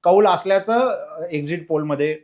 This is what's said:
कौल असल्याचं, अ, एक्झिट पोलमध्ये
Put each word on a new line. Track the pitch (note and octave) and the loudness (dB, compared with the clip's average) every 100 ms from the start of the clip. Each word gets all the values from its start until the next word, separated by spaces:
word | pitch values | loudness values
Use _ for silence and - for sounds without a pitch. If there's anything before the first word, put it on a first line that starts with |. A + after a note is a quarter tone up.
कौल | F3 F#3+ G#3+ | 6 4 4
असल्याचं, | E3+ F#3+ G3 G3 A#3 B3+ G3 - D#3+ | 2 2 0 2 0 0 -2 -8 -12
अ, | F3 | -8
एक्झिट | D3+ D3 E3+ E3 | -8 -6 -8 -4
पोलमध्ये | D#3 D3+ C#3+ C#3+ D#3 | -4 -2 -2 -2 -4